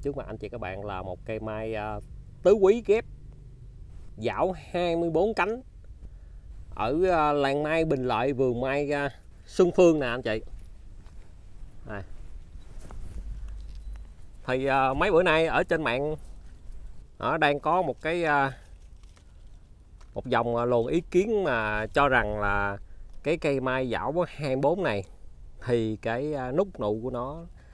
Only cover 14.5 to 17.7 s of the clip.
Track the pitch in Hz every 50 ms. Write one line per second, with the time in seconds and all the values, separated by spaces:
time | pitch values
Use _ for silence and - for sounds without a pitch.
14.5 | 127 131 131 139 131 135 135 131 135 143 175 214 180 165 185 175 156 160 165 160
15.5 | - 147 - - 170 160 156 123 120 131 143 151 156 147 - - - - - -
16.5 | - - - - - - - - - - - - - - - 120 151 165 156 147
17.5 | 147 143 - 151